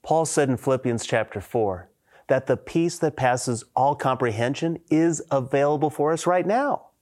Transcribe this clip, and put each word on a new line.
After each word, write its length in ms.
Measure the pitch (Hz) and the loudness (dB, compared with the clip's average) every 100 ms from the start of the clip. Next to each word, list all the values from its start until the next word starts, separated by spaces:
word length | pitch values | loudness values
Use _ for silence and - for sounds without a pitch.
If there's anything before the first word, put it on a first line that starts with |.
Paul 220 | - 156 | 0 0
said 240 | 160 - 139 | 2 2 2
in 80 | 123 | 0
Philippians 480 | - 127 127 117 | 0 0 0 -4
chapter 360 | - 117 110 104 | -2 -2 -2 -8
four 500 | - 120 107 90 - _ _ _ - | -4 -2 -2 -4 -12 _ _ _ -2
that 180 | 131 - | 0 2
the 100 | 123 | -2
peace 400 | - 165 170 - | 0 0 0 0
that 160 | 160 - | -2 0
passes 480 | 127 123 131 117 - | 0 0 -2 -6 -4
all 220 | - 135 143 | 0 0 2
comprehension 800 | 135 127 123 107 120 143 165 160 _ | -2 0 -2 0 -2 -2 -4 -4 _
is 320 | 156 165 156 - | 2 2 0 -2
available 580 | 139 123 139 143 151 151 | -2 0 2 2 2 0
for 220 | - 147 | 0 0
us 160 | 160 170 | 0 2
right 180 | 180 170 | 0 2
now 440 | 233 285 - - _ | 0 0 -4 -8 _